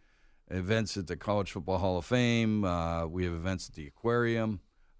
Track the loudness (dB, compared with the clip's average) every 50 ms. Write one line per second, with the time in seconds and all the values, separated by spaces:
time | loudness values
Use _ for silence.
0 | -20 _ _ _ _ -20 -20 -20 _ -8 -6 -4 0 0 2 0 0 -2 -4 -6
1 | -6 -6 -6 -6 -2 0 0 0 0 -2 -4 -8 -4 -2 0 2 2 2 0 0
2 | 0 2 2 4 4 4 4 4 2 2 2 2 2 2 2 0 0 0 0 -2
3 | -2 -2 -2 -2 -2 -2 -2 -2 -2 -2 -2 -4 -6 -10 -12 -14 -14 -14 -12 _
4 | -2 0 2 2 2 2 2 2 0 0 -2 -4 -8 _ _ _ -20 _ _ -10